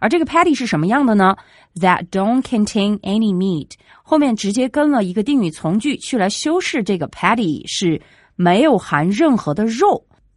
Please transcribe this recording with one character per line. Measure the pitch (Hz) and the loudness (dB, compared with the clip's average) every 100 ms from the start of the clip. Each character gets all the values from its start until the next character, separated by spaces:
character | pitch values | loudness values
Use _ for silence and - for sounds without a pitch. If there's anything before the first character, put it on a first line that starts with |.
而 | 214 | -2
这 | 339 | 0
个 | |
patty | 320 330 359 | 0 2 2
是 | 277 240 | 2 0
什 | 156 | -2
么 | 165 | 0
样 | 247 | 2
的 | 269 | 2
呢？ | 208 190 196 - _ _ | 4 2 0 -6 _ _
“That | - 185 180 175 | -2 0 0 -2
don't | 196 196 247 | -2 0 0
contain | 262 240 208 220 202 208 | 0 0 0 0 0 -2
any | - 208 220 | -2 0 0
meat”， | 180 196 165 - - _ - | 0 0 -2 -6 -16 _ -20
后 | _ 311 | _ 2
面 | 285 | 2
直 | 226 196 | 0 -2
接 | 208 254 | -2 -2
跟 | 294 302 | 0 2
了 | 277 | 2
一 | 190 | 0
个 | 180 | -2
定 | 208 285 | 0 0
语 | 180 | 0
从 | 151 156 196 | -2 -2 -2
句 | 302 262 | -2 -6
去 | - 254 | -4 -2
来 | 190 | -2
修 | - 302 339 | -2 -2 -2
饰 | 359 302 | -2 -4
这 | 196 190 | -2 -4
个 | 151 | -4
patty， | - 180 233 196 127 - | -4 -2 0 -2 -4 -8
是 | - 185 147 - _ _ | -4 -2 -2 -8 _ _
没 | - 175 190 | -2 2 4
有 | 302 214 | 4 2
含 | - 147 160 | 0 -2 -2
任 | 202 320 247 | 0 2 2
何 | - | 0
的 | 151 220 | -2 -2
肉。 | 226 403 277 - _ _ | 0 0 0 -6 _ _